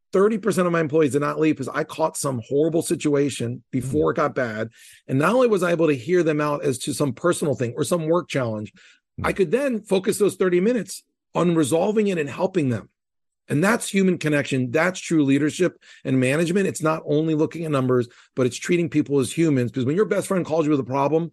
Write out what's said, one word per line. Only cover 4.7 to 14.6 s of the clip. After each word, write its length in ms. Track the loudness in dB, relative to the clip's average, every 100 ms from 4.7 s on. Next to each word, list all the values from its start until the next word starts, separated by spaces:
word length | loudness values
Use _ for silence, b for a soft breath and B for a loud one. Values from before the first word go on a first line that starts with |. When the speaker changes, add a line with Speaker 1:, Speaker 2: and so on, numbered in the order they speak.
| B B B -4
Speaker 1:
And 120 | 0
not 160 | 2 4
only 120 | 2
was 140 | 2
I 80 | 2
able 140 | 2 2
to 80 |
hear 300 | 0 0 2
them 180 | 2 0
out 220 | -2 -2 -4
as 140 | -4
to 140 | -6
some 200 | -4 -4
personal 400 | -2 -2 0 -2
thing 220 | -2 -4 -4
or 60 |
some 240 | -2 -2 0
work 200 | -2 0
challenge, 460 | -4 -2 -4 -10 b b b _ -6
Speaker 2:
Hmm. 80 | -4
Speaker 1:
I 60 |
could 180 | 0 0
then 300 | 0 -2 -4
focus 360 | -2 -2 0 0
those 180 | 0 2
thirty 240 | 0 2
minutes 440 | 2 0 -4 -14 _ _ _ 0
on 180 | 2
resolving 540 | 2 2 2 2 0 0
it 100 | -2
and 100 | -4
helping 420 | -4 -2 0 -2
them. 200 | -2 -8 _ _ _ _ _ -4
And 160 | 0
that's 240 | 2 0 0
human 280 | 0 2 0
connection. 540 | 0 -2 0 -2